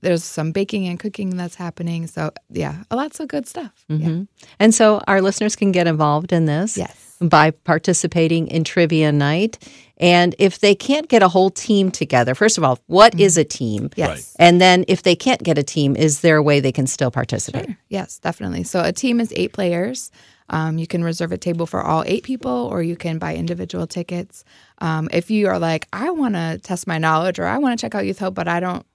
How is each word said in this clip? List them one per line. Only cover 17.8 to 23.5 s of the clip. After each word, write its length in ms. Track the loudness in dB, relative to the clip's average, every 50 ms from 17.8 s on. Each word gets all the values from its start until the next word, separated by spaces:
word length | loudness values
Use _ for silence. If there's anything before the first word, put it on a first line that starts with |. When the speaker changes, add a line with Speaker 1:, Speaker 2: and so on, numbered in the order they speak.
| _ _
Speaker 1:
Yes, 300 | -8 -8 -8 -10 -14 -8
definitely. 440 | _ -8 -8 -6 -8 -8 -8 -8 -8
So 200 | -4 -4 -2 -2
a 80 | -2
team 280 | -2 -2 -2 -2 0 0
is 140 | -2 -2 -4
eight 160 | -4 -4 -4 _
players. 580 | -4 -2 -2 0 -2 -2 -4 -6 -8 -12 -16 _ _ _ _ _ _ _ _
Um, 280 | -4 -4 -2 -2 -4 -4
you 80 | -6
can 180 | -4 -4 -4 -2
reserve 280 | -2 -4 -4 -6 -6
a 60 | -6 -6
table 280 | -4 -6 -4 -4 -4
for 160 | -6 -4 -6
all 220 | -2 -2 -2 -2 0
eight 180 | -2 -4 -4 -4
people, 460 | -6 -10 -8 -6 -6 -4 -4 -4 -4
or 120 | -4 -4 -4
you 120 | -4 -6
can 220 | -6 -6 -6 -6 -6
buy 180 | -6 -6 -6
individual 520 | -6 -6 -6